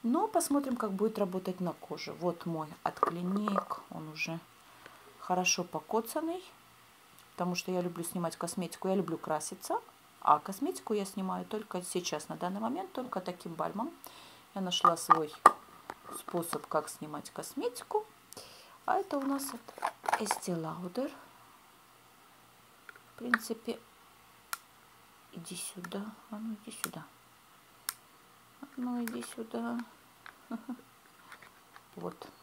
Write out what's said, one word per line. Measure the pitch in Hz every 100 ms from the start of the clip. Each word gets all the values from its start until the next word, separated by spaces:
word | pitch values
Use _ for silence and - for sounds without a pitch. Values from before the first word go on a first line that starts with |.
Но | 233 302 427
посмотрим, | 359 330 285 277 240
как | 214
будет | 190 214 220
работать | 196 185 185 180
на | 175
коже. | - - 147 -
Вот | 151 175 165 175
мой | 160 156 -
от | 160 -
Клиник. | - 170 180 202 208 196 - - -
Он | 165 156
уже | 156 - 165 - - - - - - - -
хорошо | - 180 180 - 175
покоцанный, | 156 - 220 226 311 320 359 - - - - - - - - -
потому | - 180 175
что | -
я | 185
люблю | 175 170 170
снимать | 185 170 -
косметику, | 170 - 170 - 190
я | 196
люблю | 165 160
краситься. | - 156 - 190 - 403 - - - -
А | - 151
косметику | - 196 302 - -
я | 208
снимаю | 196 - 190 180 180
только | 214 214 185
сейчас, | 180 180 175 151 -
на | 160
данный | 180 196
момент, | 220 302 381
только | - 247 190
таким | 180 175 175 165
бальмом. | 165 185 285 - - - - - -
Я | 196
нашла | 185 180 - 165
свой | - 160 151 - - - - - - - - -
способ, | - 175 170 147 -
как | 156 151
снимать | - 151 151 -
косметику. | - 160 - 466 480 - 427 427 - - - - - - - -
А | 381
это | - 285
у |
нас | 269 277 277
от | 233 - - - - - -
Estee | 208 - - 170
Lauder. | 160 160 180 208 285 - - - - - - - - - - - - - - - - - -
В | - - -
принципе, | 240 233 - 220 - - - - - - - - - - - - - - - - -
иди | 180 170 180
сюда. | - - 175 196 208 214 -
А | 214
ну, | 226
иди | 214 - -
сюда. | - 156 156 - - - - - - - - - - - - - - -
А | - -
ну, | 247 240
иди | 233 240 240 -
сюда. | 220 233 233 240 233 - - - - - -
<laughs> | 233 - 247 - - - - - - - - - - - -
Вот. | 170 - - -